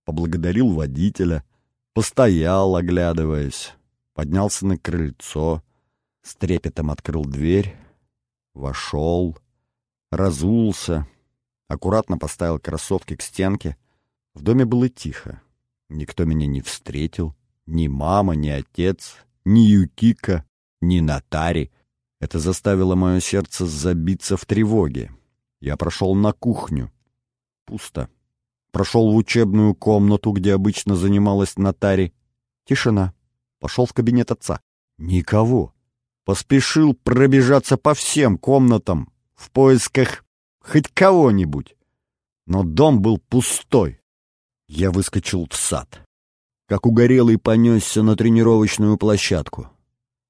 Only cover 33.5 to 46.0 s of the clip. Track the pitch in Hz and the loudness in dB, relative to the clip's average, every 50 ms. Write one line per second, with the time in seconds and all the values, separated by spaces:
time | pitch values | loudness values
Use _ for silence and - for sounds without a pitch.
33.5 | _ - - - - 127 123 - - - 110 117 123 123 117 - 117 - - - | _ -12 -10 -6 -2 -2 -2 -2 0 -2 0 2 2 2 0 -2 -4 -8 -6 -8
34.5 | 82 - _ _ _ _ _ _ _ - 80 87 92 90 85 - 104 107 110 117 | -8 -8 _ _ _ _ _ _ _ -12 -6 -2 -2 -2 0 0 2 2 2 2
35.5 | 127 110 71 - _ _ _ _ _ _ _ _ _ _ - - 98 - - - | 2 0 -2 -4 _ _ _ _ _ _ _ _ _ _ -4 -4 -4 -4 0 2
36.5 | 139 135 - - - 160 156 147 123 _ - - 120 127 139 135 135 135 123 127 | 2 2 2 2 2 2 4 4 2 _ -2 0 2 4 4 4 6 4 4 6
37.5 | 143 131 - - 139 - - 151 147 - - - - 151 139 120 123 127 - 127 | 4 2 2 0 -2 0 2 0 0 0 -2 -2 0 2 2 2 2 0 2 2
38.5 | 135 135 131 123 113 101 - - 90 73 - - _ _ _ _ _ - - - | 4 4 4 4 4 2 0 -2 -4 -4 -4 -8 _ _ _ _ _ -20 -16 -6
39.5 | - 131 135 135 131 120 - - - 135 127 - - - _ _ _ _ _ _ | 2 4 6 6 6 4 2 0 0 0 0 0 -2 -12 _ _ _ _ _ _
40.5 | _ _ _ - - 151 147 - - - 190 190 185 175 147 123 101 98 87 73 | _ _ _ 0 0 0 0 0 0 4 4 6 6 6 6 4 4 2 0 -2
41.5 | 71 71 - _ _ _ _ _ _ _ _ _ _ _ _ _ _ _ _ - | -4 -8 -10 _ _ _ _ _ _ _ _ _ _ _ _ _ _ _ _ -4
42.5 | 90 98 92 82 78 139 147 156 135 104 95 113 110 87 _ - 117 127 120 - | -2 -2 -2 0 2 4 4 4 4 4 2 2 0 -2 _ -2 -2 0 0 0
43.5 | - - - - - 120 90 71 65 _ _ _ _ _ _ _ _ _ _ _ | -4 -6 -4 0 2 2 2 0 -6 _ _ _ _ _ _ _ _ _ _ _
44.5 | _ _ _ - 76 78 95 95 87 98 92 - - 101 - - - 90 82 - | _ _ _ -10 -4 -2 -2 0 0 -2 -2 -2 -4 -6 -6 -4 -6 -6 -6 -6
45.5 | - - - - - 67 - _ - - | -8 -6 -6 -4 -6 -6 -8 _ -20 -20